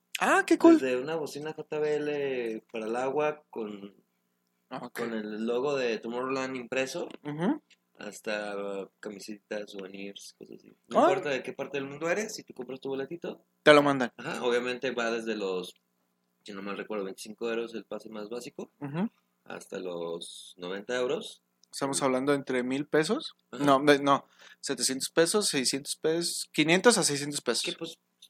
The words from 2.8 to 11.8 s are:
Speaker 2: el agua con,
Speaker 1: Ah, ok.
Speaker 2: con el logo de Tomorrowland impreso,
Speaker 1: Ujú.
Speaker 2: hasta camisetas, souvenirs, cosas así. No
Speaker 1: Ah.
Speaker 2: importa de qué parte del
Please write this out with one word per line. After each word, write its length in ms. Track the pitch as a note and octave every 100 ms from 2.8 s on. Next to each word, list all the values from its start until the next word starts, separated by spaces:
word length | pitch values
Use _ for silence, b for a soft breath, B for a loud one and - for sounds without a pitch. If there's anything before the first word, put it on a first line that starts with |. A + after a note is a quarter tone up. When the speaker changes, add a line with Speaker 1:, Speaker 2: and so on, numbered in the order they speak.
| A2
Speaker 2:
el 100 | A#2+
agua 480 | C3 C#3+ D3+ D3+ _
con, 440 | A#2+ G#2+ G#2 G2+ - _ _ _ _ _ _ -
Speaker 1:
Ah, 100 | B2+ B2
ok. 80 | -
Speaker 2:
con 160 | A#2
el 320 | A2 G#2+ G#2+ A2+
logo 300 | A#2+ C#3+ C#3
de 220 | A#2+ A2
Tomorrowland 580 | A2+ A#2+ C3 C3+ C3 C3
impreso, 540 | A#2 C3 C3+ F3 - -
Speaker 1:
Ujú. 380 | D3 D3 F#3 D4+ - _ _ -
Speaker 2:
hasta 880 | G#2 - A2+ G#2+ G#2 G2+ G2+ G2 F#2+ _
camisetas, 680 | G#2+ G2+ G2+ G#2 - G#2+ G2+
souvenirs, 640 | G2+ F#2+ G2 G2 G2 - -
cosas 220 | - -
así. 140 | G#1+ - -
No 120 | A3 D#4+
Speaker 1:
Ah. 40 |
Speaker 2:
importa 200 | F#4+ D3
de 120 | C3
qué 80 | C3
parte 260 | B2 C3+
del 100 | C#3+